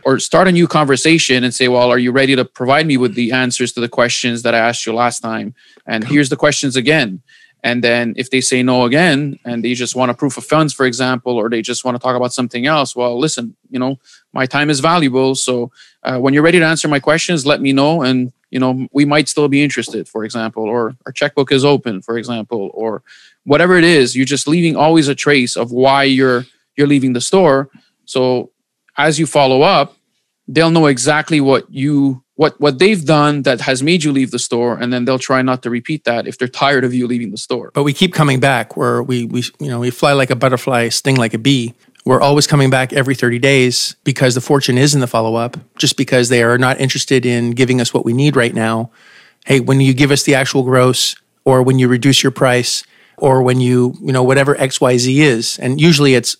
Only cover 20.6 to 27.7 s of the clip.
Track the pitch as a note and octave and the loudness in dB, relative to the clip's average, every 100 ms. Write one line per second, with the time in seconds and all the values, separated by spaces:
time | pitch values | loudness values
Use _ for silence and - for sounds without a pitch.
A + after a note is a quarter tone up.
20.6 | G#2+ A#2+ A2+ B2+ - - C#3+ - C3 C3+ | -4 -4 -4 -8 -12 -4 -4 -2 0 2
21.6 | C#3+ C3+ A#2+ F#2 - A#2 A2 A#2 G#2 A#2 | 2 2 -2 -8 -6 -8 -6 -8 -8 -8
22.6 | G2 - A2 G2+ _ - _ _ - D3 | -8 -6 -6 -8 _ -20 _ _ 0 2
23.6 | F3 F3+ E3 D#3+ B2 B2 C3 C#3 - F3 | 4 4 4 4 2 0 -2 -2 0 0
24.6 | E3+ A#2 D3+ E3 C#3+ C3+ D3 C#3+ A#2+ - | 0 2 4 4 2 0 0 2 0 -4
25.6 | A#2 B2 C3 C#3 C#3 C3 C3 B2 B2+ _ | -4 0 2 4 2 2 2 0 -4 _
26.6 | _ - C#3+ C#3+ C3 A#2+ - G3 E3+ C3+ | _ 0 2 2 2 -2 0 2 4 2
27.6 | C#3 | -2